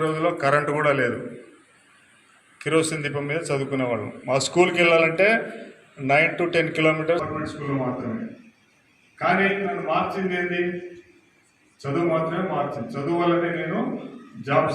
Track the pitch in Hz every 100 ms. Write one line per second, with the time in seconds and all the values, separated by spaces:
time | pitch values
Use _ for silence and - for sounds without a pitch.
0 | 156 156 165 175 139 147 147 147 151 135
1 | 120 113 - - - - _ _ _ _
2 | _ _ _ _ _ - 147 160 156 156
3 | 143 139 143 156 170 139 135 135 127 110
4 | 104 - - 135 - 175 175 170 170 165
5 | 160 165 196 226 - - - - _ -
6 | 135 143 160 165 170 170 156 - 156 156
7 | 156 170 151 151 151 147 139 135 123 -
8 | 117 113 113 - - _ _ _ _ _
9 | _ - 160 190 196 196 196 - 156 170
10 | 185 196 185 180 180 180 175 175 - -
11 | - _ _ _ _ _ _ _ 139 151
12 | 170 160 160 170 190 143 - 120 113 139
13 | 143 170 175 170 170 165 165 202 - -
14 | - - - - - 143 -